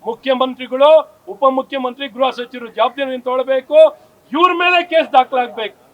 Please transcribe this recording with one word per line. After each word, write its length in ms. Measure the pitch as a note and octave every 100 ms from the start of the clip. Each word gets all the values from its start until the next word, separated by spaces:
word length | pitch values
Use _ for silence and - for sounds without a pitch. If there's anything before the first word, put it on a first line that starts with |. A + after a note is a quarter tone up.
| G3+
ಮುಖ್ಯಮಂತ್ರಿಗಳು, 800 | A#3 C4 B3+ C4 B3+ B3+ B3+ C#4+ D#4 - _ -
ಉಪಮುಖ್ಯಮಂತ್ರಿ, 720 | G3+ C4+ C4 C4 C#4 B3+ B3 C#4 A3
ಗೃಹ 140 | C4 A#3
ಸಚಿವರು 320 | A#3+ B3 A#3 G#3+
ಜವಾಬ್ದಾರಿಯನ್ನು 480 | A#3 C#4 C4+ B3+ B3
ತೊಗೊಳ್ಬೇಕು. 500 | B3+ C4 C4 C4 D4 D#4 - _ _ _ C4+
ಇವ್ರ 160 | F4+ F4
ಮೇಲೆ 180 | F4+ F4+ F4
ಕೇಸ್ 180 | D#4+ D4+ C4+
ದಾಖಲಾಗ್ಬೇಕು 640 | B3+ C4 A#3+ G#3 G#3+ _ _